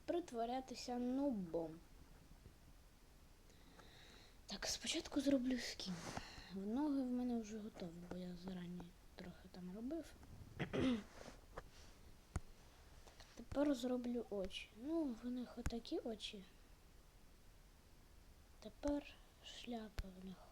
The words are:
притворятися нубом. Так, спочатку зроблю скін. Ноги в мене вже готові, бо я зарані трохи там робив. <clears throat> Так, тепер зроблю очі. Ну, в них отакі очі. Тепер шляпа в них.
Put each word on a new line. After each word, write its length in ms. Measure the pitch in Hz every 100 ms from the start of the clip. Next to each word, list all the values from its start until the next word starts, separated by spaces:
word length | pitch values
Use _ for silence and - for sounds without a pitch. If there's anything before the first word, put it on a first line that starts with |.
притворятися 960 | - 339 - 233 233 262 254 247 - 247
нубом. 800 | 247 262 285 214 170 165 160 160 - - - - - - - - - - - - - - - - - - - - - - - - - - -
Так, 200 | 196 -
спочатку 540 | - 226 320 - 294
зроблю 380 | 269 269 254 247
скін. 360 | - - 190 170 165 - - - -
Ноги 480 | 185 202 240 302 269
в 100 | 254
мене 280 | 247 247 233
вже 180 | 208 220
готові, 320 | 208 - 175 170 175
бо 60 | 180
я 200 | 180 175
зарані 380 | 180 180 175 175 175 - -
трохи 340 | - 180 - 185
там 200 | 185 180 196
робив. 280 | 240 330 285 - - - - -
<clears throat> 400 | - 262 262 226 - - - - - - - - - - - - - - - - - - - -
Так, 220 | - - -
тепер 400 | - 240 277 294
зроблю 500 | 254 247 254 240 240 220
очі. 400 | 202 185 - - 214
Ну, 400 | 269 330 294 220
в 40 | 240
них 320 | 247 240 -
отакі 400 | 233 233 - 330
очі. 460 | 247 220 - 208 185 - - - - - - - - - - - - - - - - - - - - -
Тепер 440 | 214 - 294 285 - - - -
шляпа 640 | - - 240 233 214 - 196
в 160 | 185
них. 140 | 190 185 -